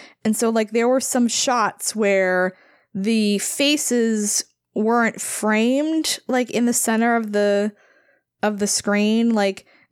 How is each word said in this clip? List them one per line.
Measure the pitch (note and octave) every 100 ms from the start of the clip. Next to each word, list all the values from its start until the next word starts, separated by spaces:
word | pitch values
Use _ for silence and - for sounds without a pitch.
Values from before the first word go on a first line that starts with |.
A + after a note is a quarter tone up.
| - _
And | G#3+
so, | G#3+ A3+
like, | A3+ G#3+
there | A3+ A#3+
were | C4
some | - B3+ A#3
shots | - - B3 G#3 - -
where | G#3+ G3+ G3 F#3 F#3 F#3 - _ _ _
the | F#3+ G3 A3 G#3 G3+
faces | - - C#4+ D4 - A#3+ A3+ G#3+ G#3 - - _ _
weren't | - G#3+ A#3+ A3+ -
framed, | - - G#3+ G#3+ A#3 C4+ D#4 D#4+ D#4 - -
like, | B3+ B3
in | -
the | A#3+
center | B3 - A3 A#3
of | A#3 A3
the, | G#3 G#3 G3+ G#3 - _ _ _ _ _ -
of | G#3+ G3+
the | G3+
screen. | - - G#3 G#3 A3+ A#3
Like, | A3 G3 F#3+ _ _ _